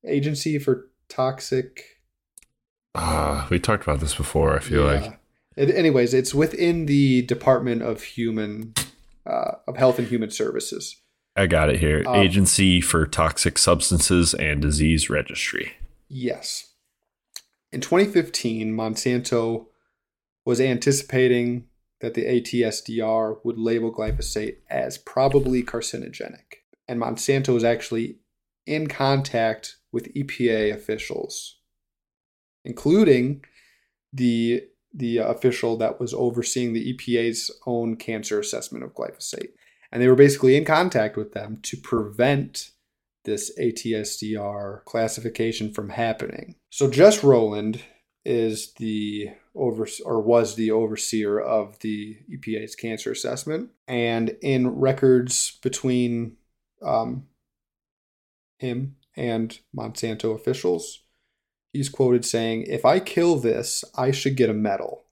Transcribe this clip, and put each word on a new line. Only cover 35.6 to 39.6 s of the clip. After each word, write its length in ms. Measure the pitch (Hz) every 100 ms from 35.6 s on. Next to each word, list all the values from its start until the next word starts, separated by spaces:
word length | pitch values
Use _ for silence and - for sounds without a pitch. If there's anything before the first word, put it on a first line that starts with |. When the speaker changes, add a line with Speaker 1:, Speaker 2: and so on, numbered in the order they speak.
| 120 113
Speaker 1:
that 240 | 110 -
was 120 | 120
overseeing 600 | - 123 120 117 131 123
the 180 | 113 123
E 40 |
P 220 | 127 - 117
A's 340 | 117 117 - - -
own 300 | 120 117 113
cancer 440 | - 110 104 104
assessment 440 | 208 - - 58
of 100 | 62
glyphosate. 560 | - - - - - - _